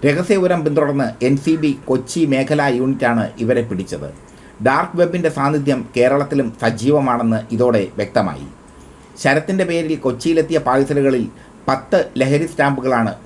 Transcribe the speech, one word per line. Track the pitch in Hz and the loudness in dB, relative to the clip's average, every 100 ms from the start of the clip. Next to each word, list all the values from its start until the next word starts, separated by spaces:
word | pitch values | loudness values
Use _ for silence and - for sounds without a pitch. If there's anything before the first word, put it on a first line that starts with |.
| 139 | 2
രഹസ്യ | 147 180 202 | 0 0 2
വിവരം | 180 170 | 2 2
പിന്തുടർന്ന് | 156 147 147 139 123 110 127 | 0 0 0 0 -2 -2 0
എൻ | 139 | 0
സി | 156 160 | 0 0
ബി | 151 139 - | 0 -2 -2
കൊച്ചി | 131 123 - 156 | -2 -2 -2 0
മേഖലാ | 131 135 147 139 | 0 0 0 0
യൂണിറ്റാണ് | 123 131 135 123 117 101 - | 0 0 0 0 0 -2 -4
ഇവരെ | 117 123 | 0 0
പിടിച്ചത്. | 117 92 95 87 71 - - - - - 113 | 0 -4 -6 -8 -10 -14 -20 -20 -20 -2 0
ഡാർക്ക് | 139 175 170 | 0 -2 0
വെബിൻ്റെ | 175 175 160 | 0 2 -2
സാന്നിധ്യം | 143 139 151 139 131 117 - | 0 0 0 0 -2 -2 2
കേരളത്തിലും | 123 139 143 143 123 113 | 2 4 0 -2 -2 -2
സജീവമാണെന്ന് | 113 110 117 147 131 120 117 110 110 | -2 0 2 2 2 0 0 -2 -2
ഇതോടെ | 117 123 113 95 - | 0 2 2 0 -6
വ്യക്തമായി. | 101 120 98 69 69 - - - - - - - | -4 -2 -2 -6 -14 -18 -20 -20 -20 -20 -20 -4
ശരത്തിൻ്റെ | - 143 156 190 | 0 0 0 -2
പേരിൽ | 180 170 160 156 | 0 0 -2 -2
കൊച്ചിയിലെത്തിയ | 135 117 165 165 143 156 | -2 -2 0 0 2 0
പാഴ്സലുകളിൽ | 139 131 139 143 139 131 113 - - - - | 2 0 2 2 2 0 -2 -8 -20 -10 -4
പത്ത് | 131 - 190 - - | -4 0 0 0 -2
ലഹരി | 131 147 160 | 0 2 0
സ്റ്റാമ്പുകളാണ് | - 139 135 127 123 110 95 | 0 0 0 0 0 0 -4